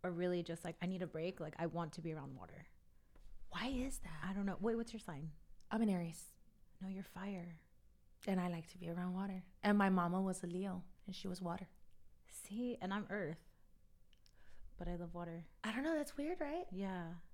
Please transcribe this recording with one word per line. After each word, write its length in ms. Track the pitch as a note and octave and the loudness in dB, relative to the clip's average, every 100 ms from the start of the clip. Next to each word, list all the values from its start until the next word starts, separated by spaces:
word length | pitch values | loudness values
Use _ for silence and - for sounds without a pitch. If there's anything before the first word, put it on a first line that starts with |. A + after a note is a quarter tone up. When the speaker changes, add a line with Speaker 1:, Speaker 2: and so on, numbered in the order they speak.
| F3+ | 0
Speaker 1:
or 60 | |
really 300 | E3+ F3+ F3+ | 2 4 4
just, 220 | E3+ E3 | 0 -2
like, 140 | F3 - | -4 -2
I 40 | F3+ | -2
need 160 | F#3+ | 0
a 60 | E3+ | -2
break, 340 | D#3 E3+ F#3 | 0 -2 -2
like, 140 | D#3 D3+ | -6 0
I 60 | E3 | 0
want 260 | E3 E3 | 0 -2
to 80 | - | -2
be 120 | E3 | -4
around 200 | D#3 C#3 C3+ | -4 -6 -10
water. 280 | F2 - - - - - - - - - - | -12 -14 -16 -18 -20 -20 -20 -16 -10 -8 -4
Speaker 2:
Why 180 | F3 A#3 | -2 0
is 300 | C4 C4 - F3 | 0 0 -2 -4
that? 240 | D#3 F#3 | -4 -2
Speaker 1:
I 20 | |
don't 140 | F#3+ G3 | 0 0
know. 100 | F#3 | 2
Wait, 160 | G#3 A3+ | 2 2
what's 160 | A3+ | 0
your 80 | A3 | -4
sign? 300 | - D3 D#3 - - - - | -8 -6 -6 -8 -16 -16 -2
Speaker 2:
I'm 100 | A3 | 4
an 80 | A3+ | 6
Aries. 320 | F#3 E3+ D#3+ - - - - - - | 6 2 -4 -12 -18 -20 -20 -20 -10
Speaker 1:
No, 80 | F#3+ | -6
you're 160 | F#3+ | -6
fire. 540 | G3 - G3 F#3+ F3 E3 - - - - - - - | -6 -6 -4 -2 -4 -10 -16 -20 -20 -20 -20 -6 4
Speaker 2:
And 120 | F#3 | 4
I 100 | F3+ | 4
like 180 | E3+ D#3+ | 0 -4
to 100 | F#3 | -8
be 100 | E3+ | -4
around 280 | E3+ F3+ F3+ | 0 0 0
water. 280 | G3 F#3 - - | 0 -2 -8 0
And 140 | G#3 G#3 | 6 8
my 100 | G3 | 10
mama 320 | F#3+ F3 F#3 | 8 8 4
was 220 | F#3+ F#3 | 4 2
a 40 | F3 | 0
Leo, 360 | F3+ G3 F3+ F#3 - - | 0 0 -2 -6 -12 -10
and 80 | F3+ | -6
she 120 | G3 | -4
was 140 | F#3 | -2
water. 260 | F3+ F3 F#3 - - - - - - | -2 -2 -6 -12 -18 -16 -18 -20 -16
Speaker 1:
See, 500 | - - G#3 B3 A#3+ | -14 -6 -2 -2 0
and 100 | F#3 | 0
I'm 140 | G3 G#3 | 0 0
earth, 300 | G3+ E3 E3 - - - - - - - - - - - - - - | 0 0 -4 -10 -20 -20 -20 -20 -20 -20 -20 -20 -16 -12 -10 -10 -4
but 100 | E3+ | -2
I 80 | F3 | -2
love 200 | E3+ F3 | -4 -6
water. 280 | F3 E3 E3 - | -6 -6 -10 -6
Speaker 2:
I 80 | A3 | -2
don't 120 | A3 | 0
know. 120 | D4 D#4+ | 2 2
That's 200 | D4 - | 0 -2
weird, 240 | D4 F4+ | -2 0
right? 260 | D4 D#4+ F4+ | 0 -2 -2
Speaker 1:
Yeah. 300 | F#3 G3 F#3 E3 E3+ - | -2 -2 -2 -4 -6 -10